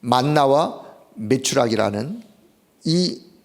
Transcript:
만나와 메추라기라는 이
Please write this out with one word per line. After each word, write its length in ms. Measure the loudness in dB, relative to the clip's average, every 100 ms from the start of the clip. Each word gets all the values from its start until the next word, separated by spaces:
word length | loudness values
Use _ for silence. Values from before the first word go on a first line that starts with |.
만나와 840 | 2 2 4 2 4 4 2 -4 -18 -20 _
메추라기라는 1080 | -12 -2 -2 0 0 0 0 -2 -2 -8 -10 -16 _ _ _ _ _
이 380 | -2 0 -2 -6 -16 _